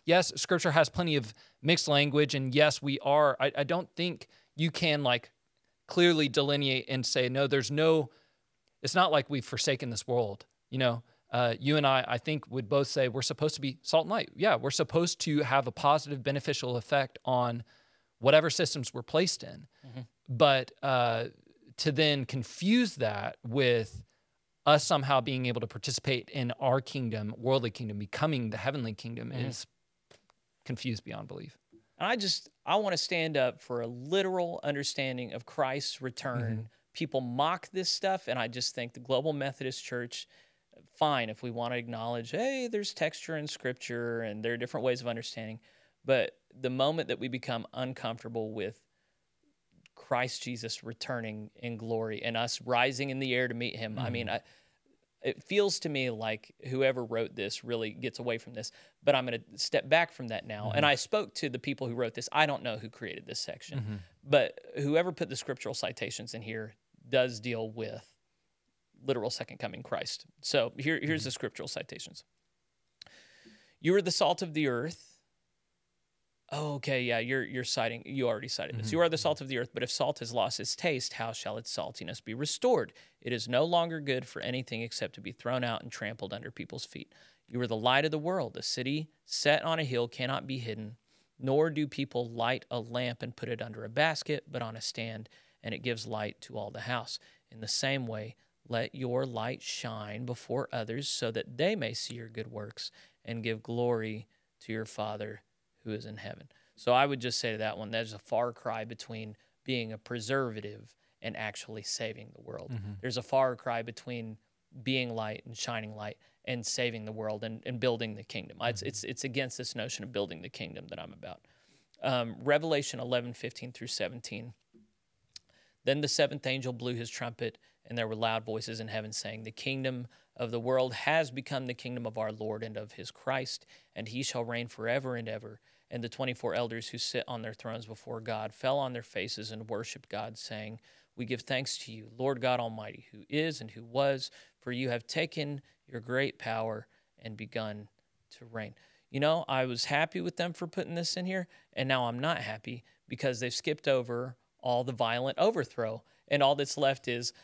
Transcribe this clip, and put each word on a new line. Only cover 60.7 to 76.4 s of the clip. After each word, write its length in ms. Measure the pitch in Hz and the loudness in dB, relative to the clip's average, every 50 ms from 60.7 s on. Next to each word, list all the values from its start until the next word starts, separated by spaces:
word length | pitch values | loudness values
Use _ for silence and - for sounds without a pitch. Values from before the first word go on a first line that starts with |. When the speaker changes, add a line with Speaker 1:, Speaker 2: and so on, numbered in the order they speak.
Speaker 2:
And 120 | - 143 147 | 2 4 6
Speaker 1:
Mm-hmm. 80 | 147 | 6
Speaker 2:
I 40 | 139 | 6
spoke 380 | 127 - - - 214 208 - - | 4 2 0 0 0 0 -2 -4
to 120 | - - 139 | -4 -2 -2
the 100 | 123 123 | -2 -2
people 280 | - 147 135 - 135 123 | -4 -4 -4 -2 -4 -4
who 60 | 117 | -2
wrote 180 | 120 123 113 - | -2 -2 -2 -2
this. 120 | - 117 - | -4 -6 0
I 140 | - 147 156 | 4 4 4
don't 180 | 147 143 - - | 4 4 0 -2
know 140 | 123 110 110 | -4 -4 -4
who 120 | 110 113 | -6 -10
created 360 | - - 120 95 - - - - | -12 -10 -8 -8 -8 -10 -10 -8
this 120 | - - | -8 -6
section, 400 | - - - - - - - 139 | -6 -6 -8 -10 -12 -8 -6 -6
Speaker 1:
Mm-hmm. 160 | 113 104 107 98 87 - _ _ - 143 | -4 -4 -6 -8 -10 -14 _ _ 0 4
Speaker 2:
but 320 | 143 143 117 - - - - - - - | 6 6 6 4 0 -6 -14 -10 -6 -4
whoever 340 | 143 143 147 160 175 185 | 0 2 4 4 4 2
put 180 | 160 - 175 - | 0 -2 -4 -4
the 60 | 131 131 | -4 -6
scriptural 380 | - - 127 - - 104 123 | -6 -6 -6 -6 -6 -6 -4
citations 580 | - - - - - - 120 120 - 113 120 - | -2 -4 -4 -4 -4 -6 -6 -6 -6 -8 -8 -10
in 80 | 113 | -10
here 320 | 110 110 110 110 107 107 - _ _ _ _ _ - 123 | -8 -8 -6 -6 -8 -10 -12 _ _ _ _ _ -6 2
does 320 | 127 131 127 127 120 107 | 4 4 4 4 0 -4
deal 300 | 107 123 117 113 113 113 | -4 -4 -2 -2 -4 -4
with 360 | 110 117 110 107 110 113 - - _ _ _ _ _ _ _ _ _ _ _ _ _ _ _ _ _ _ 127 | -6 -6 -8 -6 -8 -10 -14 -18 _ _ _ _ _ _ _ _ _ _ _ _ _ _ _ _ _ _ -2
literal 240 | 131 135 123 104 113 | 0 0 0 0 -2
second 280 | - - - - 123 - | -2 -4 -6 -10 -8 -8
coming 240 | - 110 - - 127 | -8 -8 -8 -10 -6
Christ. 420 | - - - - - - - - - _ _ | -6 -4 -4 -2 -4 -6 -6 -10 -14 _ _
So 320 | - - - 139 117 120 - - | -4 2 2 4 2 2 0 -2
here, 220 | 131 151 160 - | -2 0 0 0
here's 200 | - 147 160 156 | 0 0 0 0
Speaker 1:
Mm-hmm. 40 | - 139 | -2 -2
Speaker 2:
the 40 | |
scriptural 360 | 123 - - 107 - - - - | -4 -4 -4 -6 -6 -6 -8 -6
citations. 560 | - - - - - - - - - - - _ _ _ _ _ _ _ _ _ _ _ _ _ _ _ - - - - - - - - - - - - _ _ _ _ | -6 -6 -8 -8 -10 -12 -12 -12 -14 -16 -20 _ _ _ _ _ _ _ _ _ _ _ _ _ _ _ -20 -20 -20 -20 -20 -20 -20 -20 -20 -20 -20 -20 _ _ _ _
"You 160 | - 156 185 | 2 4 4
are 60 | 202 | 6
the 100 | 180 180 | 4 4
salt 300 | 170 - 196 147 175 - | 4 4 4 4 4 2
of 120 | 190 170 151 | -2 -2 0
the 140 | 156 151 135 | 0 2 2
earth." 440 | 123 120 123 160 175 - - - - _ _ _ _ _ _ _ _ _ _ _ _ _ _ _ _ _ _ _ _ _ _ _ _ _ | 2 0 0 -2 -6 -8 -14 -20 -20 _ _ _ _ _ _ _ _ _ _ _ _ _ _ _ _ _ _ _ _ _ _ _ _ _